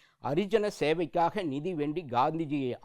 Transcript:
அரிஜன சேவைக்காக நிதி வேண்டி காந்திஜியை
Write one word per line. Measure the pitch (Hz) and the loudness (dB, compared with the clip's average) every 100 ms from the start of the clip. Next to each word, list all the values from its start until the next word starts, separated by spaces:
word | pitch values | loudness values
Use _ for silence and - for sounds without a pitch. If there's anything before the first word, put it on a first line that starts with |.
| _ _ | _ _
அரிஜன | 120 147 202 208 208 | -2 0 2 2 2
சேவைக்காக | - 147 160 175 170 170 196 | 2 2 2 0 2 2 0
நிதி | 180 135 151 | -2 -4 -4
வேண்டி | 175 147 151 160 | -2 -2 -4 -2
காந்திஜியை | 120 143 160 156 143 131 117 | 2 2 0 -2 -2 -2 -4